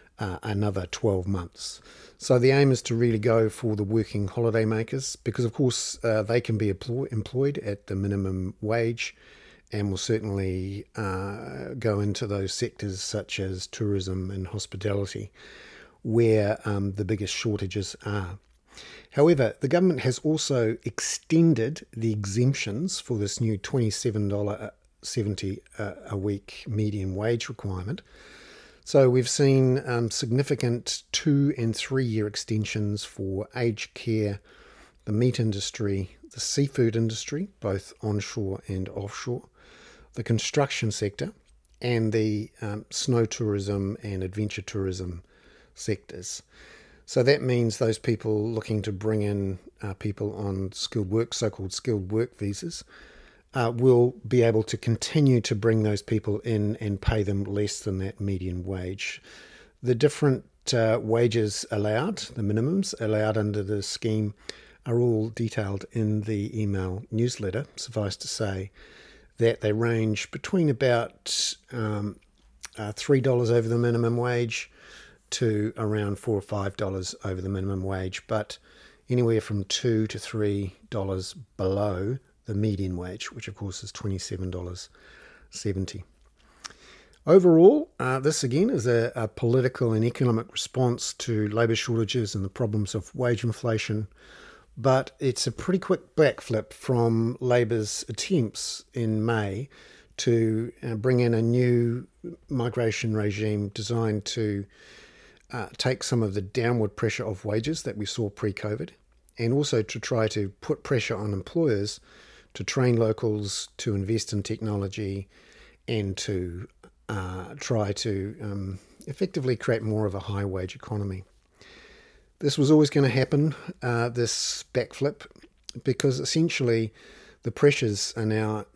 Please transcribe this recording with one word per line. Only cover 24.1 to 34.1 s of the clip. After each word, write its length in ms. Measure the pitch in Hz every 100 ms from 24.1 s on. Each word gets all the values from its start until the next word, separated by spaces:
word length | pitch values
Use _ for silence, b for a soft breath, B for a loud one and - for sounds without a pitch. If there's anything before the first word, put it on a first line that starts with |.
| 107 101
dollar 420 | 101 104 92 107 - _ _
seventy, 600 | - - 104 98 98 101 - -
uh, 140 | 104 82 -
a 80 | 101
week 460 | 101 101 - - -
median 480 | 107 107 104 95 95
wage 340 | 110 120 -
requirement. 520 | 123 101 92 92 175 - B B B B B B B
So 260 | - 143 131
we've 200 | 127 120
seen, 520 | - 139 135 131 131 -
um, 240 | 120 117
significant 920 | - 113 123 139 147 127 120 - - -
two 440 | - 160 143 139 139
and 180 | 113 107
three 300 | - 131 123
year 220 | 110 104
extensions 760 | - - 110 104 110 104 104
for 440 | - - 98 95 107 127
aged 400 | 120 104 - -
care, 440 | -